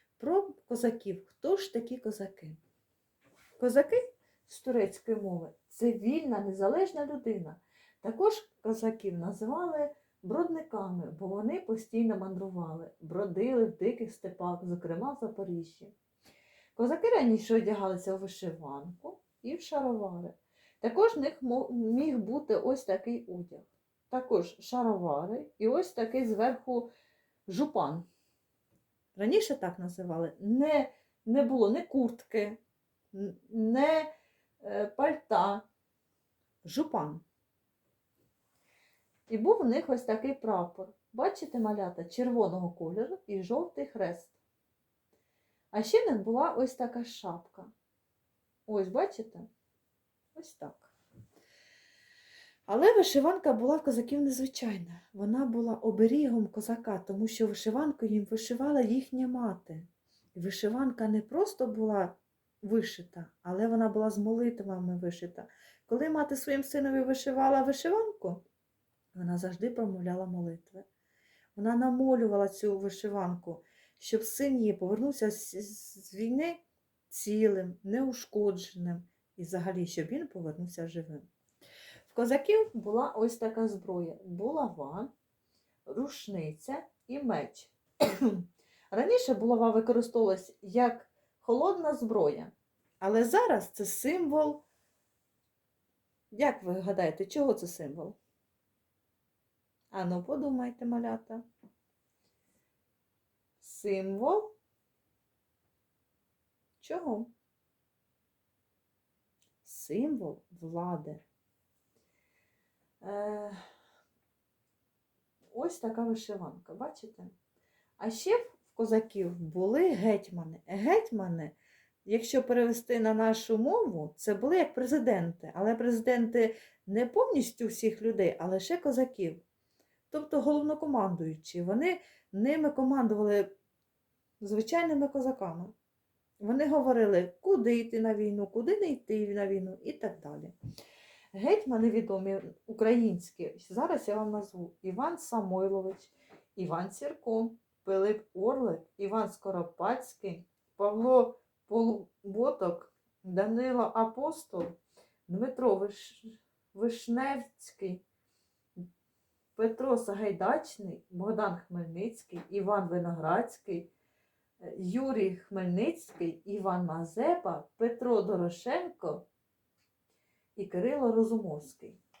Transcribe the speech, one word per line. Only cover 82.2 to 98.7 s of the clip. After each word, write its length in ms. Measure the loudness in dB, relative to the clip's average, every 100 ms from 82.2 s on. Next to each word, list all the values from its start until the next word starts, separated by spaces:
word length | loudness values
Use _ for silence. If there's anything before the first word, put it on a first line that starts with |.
| 2 2 6 4 4
була 360 | -2 -2 0 0
ось 260 | 0 -2 0
така 320 | -4 0 -2
зброя: 500 | -2 -6 -4 -4 -8
булава, 880 | -12 -6 -4 -2 -2 -4 -10 -8 -10 _ _ _ _ _ _ _ -10
рушниця 1000 | -6 -6 -8 -8 -6 -6 -8 -10 -10 -10 _ -12
і 160 | -6
меч. 500 | -2 -2 -4 -12 -20 _ _ 0
<clears throat> 920 | 0 4 2 2 -8 _ _ _ -4
Раніше 440 | 0 4 4 4
булава 360 | 2 4 4 6
використовувалась 880 | 4 4 2 2 2 4 2 -4 -18
як 480 | -2 4 4 2 -12 _ _ _
холодна 540 | 0 4 4 2 0
зброя, 580 | -2 0 2 2 0 -8 _ _ _ _ -4
але 260 | 2 4
зараз 440 | 6 6 6 2 0
це 160 | -8
символ. 800 | -6 -2 -2 0 2 2 2 -2 _ _ _ _ _ _ _ _ _ _ _ _ _ _ _ _ _
Як 320 | 0 2 2
ви 180 | -4 -4
гадаєте, 460 | -2 0 0 0 -4
чого 280 | 0 2
це 120 | 2 -2
символ? 500 | -8 -12 -10 -12 -14 _ _ _ _ _